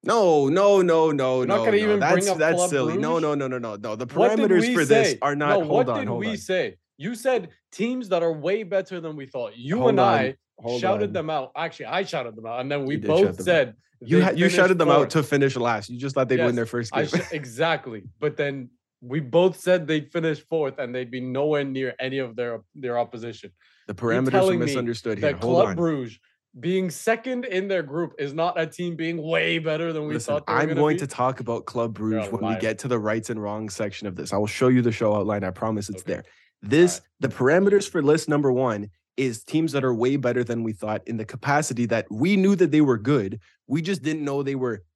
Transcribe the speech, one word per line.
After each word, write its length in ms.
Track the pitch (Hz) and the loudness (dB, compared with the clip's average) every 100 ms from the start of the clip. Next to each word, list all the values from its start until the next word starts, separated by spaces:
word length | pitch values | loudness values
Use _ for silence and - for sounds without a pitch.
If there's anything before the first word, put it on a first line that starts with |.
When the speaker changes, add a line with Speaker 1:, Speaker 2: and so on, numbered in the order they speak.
Speaker 1:
No, 460 | - 233 185 151 139 | 0 2 4 4 4
no, 340 | 175 202 196 | 4 6 6
no, 300 | 180 165 160 | 6 4 4
no, 260 | 147 131 127 | 2 2 2
Speaker 2:
You're 80 | 123 | 2
not 120 | 208 | 2
Speaker 1:
no, 60 | |
Speaker 2:
gonna 120 | - 208 | 4 2
Speaker 1:
no. 40 | |
Speaker 2:
even 180 | 214 208 | 2 2
Speaker 1:
That's, 120 | 160 | 4
Speaker 2:
bring 160 | 185 196 | 2 2
up 100 | 175 | 2
Speaker 1:
that's 180 | 151 175 | 2 2
Speaker 2:
Club 140 | 180 | 2
Speaker 1:
silly. 260 | 147 120 117 | 2 0 0
No, 140 | 151 | 0
Speaker 2:
Bruges? 100 | 165 | 0
Speaker 1:
no, 120 | 151 | 0
no, 120 | 147 131 | -2 -2
no, 100 | 127 | -4
no, 180 | 117 104 | -6 -8
no. 200 | 110 110 | -8 -6
The 80 | 123 | -4
Speaker 2:
What 220 | 156 220 220 | 2 2 4
did 140 | 214 | 4
Speaker 1:
parameters 100 | 185 | 4
Speaker 2:
we 140 | 233 | 4
Speaker 1:
for 100 | 233 | 0
this 280 | 143 220 208 | 6 6 6
Speaker 2:
say? 60 | 131 | 0
Speaker 1:
are 120 | 143 | -2
not, 260 | 143 147 151 | 0 2 2
Speaker 2:
No, 40 | |
Speaker 1:
hold 40 | 151 | 2
Speaker 2:
what 200 | - 247 | 2 2
Speaker 1:
on, 100 | - | 0
Speaker 2:
did 80 | - | -2
Speaker 1:
hold 120 | 120 | -4
Speaker 2:
we 80 | 220 | -4
Speaker 1:
on. 60 | 214 | -6
Speaker 2:
say? 400 | - 185 120 - _ _ | -4 -2 -2 -8 _ _
You 160 | 165 | -10
said 360 | 233 262 247 170 _ _ | -4 -2 -2 -4 _ _
teams 360 | - 226 254 214 | -6 -4 -4 -2
that 120 | 180 | 0
are 100 | 170 | 0
way 320 | 156 151 208 | -2 -2 -4
better 360 | 190 196 185 180 | -2 -4 -4 -10
than 160 | 160 151 | -10 -12
we 100 | 135 | -10
thought. 300 | 131 113 113 | -10 -10 -10
You 220 | 127 214 | -6 2
Speaker 1:
Hold 120 | 247 | 2
Speaker 2:
and 100 | 208 | 4
Speaker 1:
on, 140 | 196 151 | 4 4
Speaker 2:
I 160 | 131 139 _ _ | 0 -4 _ _
Speaker 1:
hold 220 | 117 123 | -6 -2
Speaker 2:
shouted 280 | 185 208 202 | 0 0 0
Speaker 1:
on. 20 | |
Speaker 2:
them 160 | 180 156 | -4 -4
out. 220 | 151 131 147 | -4 -6 -8
Actually, 300 | 160 - 123 | -8 -8 -6
I 160 | 170 | -4
shouted 340 | 196 160 117 110 | -4 -6 -6 -10
them 100 | 113 | -8
out. 140 | 120 | -6
And 100 | 131 | -4
then 140 | 143 | -4
we 100 | 135 147 | -2 -2
Speaker 1:
You 40 | |
did 60 | 101 | 2
Speaker 2:
both 100 | 160 | 4
Speaker 1:
shout 160 | 202 - | 4 2
them 60 | |
out. 20 | |
Speaker 2:
said 300 | 180 165 123 - _ _ - | 2 2 2 -6 _ _ 2
Speaker 1:
You 120 | 175 | 4
Speaker 2:
They 40 | |
Speaker 1:
ha-, 60 | 180 | 4
you 60 | - | 4
Speaker 2:
finished 200 | 185 180 | 4 6
Speaker 1:
shouted 220 | 180 180 | 4 6
them 120 | 151 | 6
out 80 | 143 | 6
Speaker 2:
fourth. 100 | 139 | 4
Speaker 1:
to 120 | 160 | 0
finish 340 | 139 143 135 127 | 2 2 2 2
last. 320 | 120 110 107 | 0 -2 -4
You 80 | 120 | -8
just 160 | 135 | -4
thought 140 | 135 127 | -2 2
they'd 100 | 131 | 2
win 80 | 160 | 2
Speaker 2:
Yes, 80 | 120 | 0
Speaker 1:
their 100 | 113 | -2
first 260 | 120 117 | -4 -4
Speaker 2:
I 120 | - 151 | -4 -2
Speaker 1:
game. 20 | |
<laughs> 140 | 175 | -2
Speaker 2:
sh-, 100 | - | -4
exactly. 720 | 160 127 113 165 160 131 110 107 _ | -8 -10 -2 0 0 -6 -14 -14 _
But 160 | 151 - | -6 -2
then 340 | 143 139 120 _ _ _ | -4 -4 -12 _ _ _
we 200 | 123 147 | -8 -6
both 380 | 127 165 185 - | 2 4 4 2
said 280 | 180 180 151 | 0 0 2
they'd 240 | 156 151 | -4 -2
finish 300 | 170 160 151 _ | -4 -2 -4 _
fourth 300 | 165 139 131 | -4 -2 -4
and 160 | 123 | -8
they'd 160 | 127 123 | -6 -8
be 100 | 127 | -8
nowhere 440 | 127 127 151 147 | -6 -2 0 0
near 300 | 139 131 127 - | -2 -4 -6 -4
any 180 | 131 135 | -6 -4
of 180 | 127 113 | -6 -6
their, 240 | 120 113 _ | -6 -6 _
their 240 | 151 123 120 | -10 -4 -2
opposition. 520 | 117 117 117 104 101 _ _ _ - | -4 -6 -12 -12 -18 _ _ _ -14
Speaker 1:
The 80 | 98 | -4
Speaker 2:
You're 120 | 120 | 0
Speaker 1:
parameters 160 | 120 131 | 2 4
are 20 | |
Speaker 2:
telling 280 | 190 190 175 | 4 4 2
me 60 | - | 0
Speaker 1:
misunderstood 520 | 135 120 117 117 101 | 0 -4 -4 -4 -2
Speaker 2:
that 80 | 147 | -2
Speaker 1:
here. 40 | 90 | 0
Hold 180 | 113 170 | 2 4
Speaker 2:
Club 120 | 208 | 4
Speaker 1:
on. 60 | 175 | 2
Speaker 2:
Brugge 400 | 170 147 117 104 _ _ _ - | 0 -2 -6 -14 _ _ _ -8
being 280 | 160 190 185 | -2 -2 -2
second 560 | - - 226 254 247 247 | -4 -2 -2 -4 -6 -4
in 200 | 185 196 | -4 -2
their 160 | 185 | -4
group 320 | 147 151 165 - | -4 -6 -6 -6
is 140 | 143 | -8
not 260 | 151 170 175 | -2 -2 -2
a 60 | 160 | -6
team 280 | - 175 | -6 -8
being 260 | 165 165 170 | -6 -6 -6
way 380 | 156 165 165 165 | -2 -2 0 -2
better 340 | 160 156 165 | -2 -4 -4
than 140 | 156 151 | -4 -4
we 80 | |
Speaker 1:
Listen, 200 | 151 - | -6 -4
Speaker 2:
thought 120 | 147 - | -4 0
they 60 | |
were 60 | 120 | 0
Speaker 1:
I'm 80 | 156 | 0
Speaker 2:
gonna 120 | 143 | 2
Speaker 1:
going 160 | 151 170 | 2 0
Speaker 2:
be? 40 | |
Speaker 1:
to 60 | 139 | -4
talk 320 | - 127 123 | -2 -2 -2
about 260 | 117 117 - | -6 -6 -6
Club 320 | 123 117 98 | -4 -4 -4
Speaker 2:
You're 220 | 110 110 | -2 -2
Speaker 1:
Brugge 80 | 104 | -4
Speaker 2:
a 20 | |
Speaker 1:
when 120 | 107 | -4
we 60 | 98 | -4
Speaker 2:
liar. 80 | 95 | -2
Speaker 1:
get 180 | 113 107 | -2 -4
to 80 | 127 | -2
the 100 | 120 | -2
rights 300 | 107 113 107 | 0 -2 -4
and 140 | 110 | -6
wrongs 320 | 104 107 107 | -6 -6 -8
section 320 | 95 104 - 104 | -6 -6 -6 -10
of 80 | |
this. 180 | 90 73 | -8 -4
I 40 | 98 | -2
will 100 | 104 | -2
show 220 | - 127 | 2 4
you 120 | 127 | 6
the 120 | 117 | 4
show 220 | 110 110 104 | 2 0 2
outline. 260 | 98 104 | 0 -2
I 60 | 95 | -4
promise 380 | 92 110 107 98 | -4 -4 -4 -6
it's 140 | 95 | -10
Speaker 2:
Okay. 100 | - | -8
Speaker 1:
there. 120 | 90 - _ _ _ | -8 -10 _ _ _
This, 380 | 104 143 175 175 | 0 4 4 2
Speaker 2:
All 20 | |
right. 260 | _ _ 139 | _ _ -6
Speaker 1:
the 60 | - | 0
parameters 540 | 123 170 196 202 202 | 4 4 4 2 2
for 120 | 175 | 0
list 260 | 143 165 - | 2 2 2
number 240 | 147 139 | 0 2
one 360 | 123 131 104 104 _ _ - | 2 0 -2 -6 _ _ -4
is 260 | 131 110 | -4 -4
teams 280 | - 156 165 | -4 -2 0
that 120 | 139 | 0
are 100 | 131 | 0
way 220 | 113 123 143 | 0 0 0
better 260 | 123 123 | 0 0
than 180 | 120 117 | -2 -2
we 100 | 113 | -4
thought 340 | 107 107 107 - | -6 -6 -6 -6
in 100 | 113 | -8
the 60 | |
capacity 600 | 110 107 139 143 151 120 117 | -8 -6 0 0 0 -4 0
that 200 | 113 - | -2 -2
we 260 | 107 165 202 | -2 2 4
knew 180 | 190 196 | 4 4
that 140 | 170 | 4
they 100 | 151 | 6
were 180 | 143 113 | 4 2
good. 420 | 110 143 98 107 _ _ - | 2 0 0 -8 _ _ -6
We 160 | 156 | -4
just 200 | 165 190 | -2 -4
didn't 220 | 139 156 | -4 -4
know 180 | 143 139 | -4 -4
they 100 | 139 | -4
were 300 | 135 123 101 _ | -2 -4 -6 _